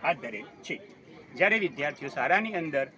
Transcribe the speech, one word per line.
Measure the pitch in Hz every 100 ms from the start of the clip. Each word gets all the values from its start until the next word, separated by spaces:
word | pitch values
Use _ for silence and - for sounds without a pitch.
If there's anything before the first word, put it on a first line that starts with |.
હાથ | 156 156
ધરેલ | 120 104
છે. | - - - 165 - - - - - -
જ્યારે | 190 220
વિદ્યાર્થીઓ | 185 131 143 143 139
શાળાની | 143 131 185 220
અંદર | 196 160 139 135